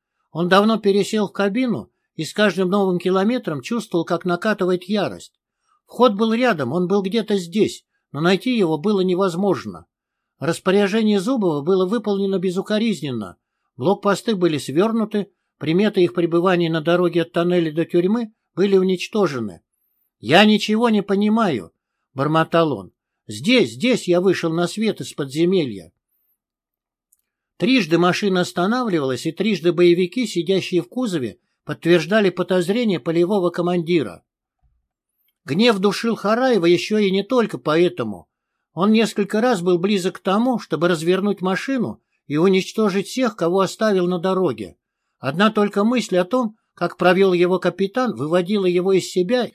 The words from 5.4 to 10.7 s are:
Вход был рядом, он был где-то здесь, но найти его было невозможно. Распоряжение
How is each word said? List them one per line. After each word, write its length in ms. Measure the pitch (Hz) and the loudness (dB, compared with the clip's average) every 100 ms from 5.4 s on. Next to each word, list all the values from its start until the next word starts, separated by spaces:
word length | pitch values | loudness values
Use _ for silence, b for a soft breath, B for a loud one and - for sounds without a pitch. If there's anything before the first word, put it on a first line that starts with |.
| _ _ _ _ _ | _ _ _ _ _
Вход 300 | - 247 196 | 2 2 2
был 180 | 226 | -2
рядом, 400 | 226 254 180 123 | 0 0 0 -2
он 140 | 165 180 | -2 0
был 160 | 202 | 0
где-то 340 | 196 220 208 202 | 0 -4 -2 -4
здесь, 480 | 170 190 160 - _ _ _ | -2 0 0 -2 _ _ _
но 80 | 139 | -2
найти 380 | 165 190 254 240 | 0 2 0 0
его 220 | 175 156 | 0 0
было 220 | 175 202 | 0 0
невозможно. 840 | 185 175 196 170 202 143 104 85 - _ _ _ _ - | 0 0 0 0 0 0 -4 -14 -18 _ _ _ _ -8
Распоряжение 800 | 135 160 - | -6 -4 0